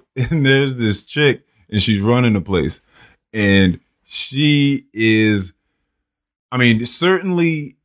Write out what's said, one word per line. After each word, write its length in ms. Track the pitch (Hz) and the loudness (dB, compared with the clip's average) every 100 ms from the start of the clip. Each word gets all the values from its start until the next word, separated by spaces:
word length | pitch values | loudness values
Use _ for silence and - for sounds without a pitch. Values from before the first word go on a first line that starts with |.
| _ - | _ -8
and 300 | 120 165 135 | -4 0 2
there's 300 | 135 139 123 | 2 0 -2
this 260 | 110 101 - | -2 -2 -4
chick, 400 | 147 147 113 _ _ _ | -2 0 0 _ _ _
and 120 | 107 | -2
she's 200 | 98 101 | 0 0
running 320 | 104 120 123 | 0 0 2
the 80 | 104 | 0
place. 400 | 82 92 80 - _ _ - _ _ | -2 -2 -2 -6 _ _ -20 _ _
And 460 | 110 101 98 92 82 _ _ | -4 2 4 4 0 _ _
she 840 | _ - - 135 147 147 139 139 - | _ -12 -8 -2 0 2 2 -2 -6
is, 600 | 107 113 110 110 104 92 - _ _ _ _ _ _ _ _ _ | -2 0 2 2 0 -4 -12 _ _ _ _ _ _ _ _ _
I 60 | 127 | 0
mean, 280 | 120 110 120 | 2 2 -2
certainly 920 | - 175 185 190 175 170 156 147 - | -2 0 0 -2 -2 -2 -2 -8 -16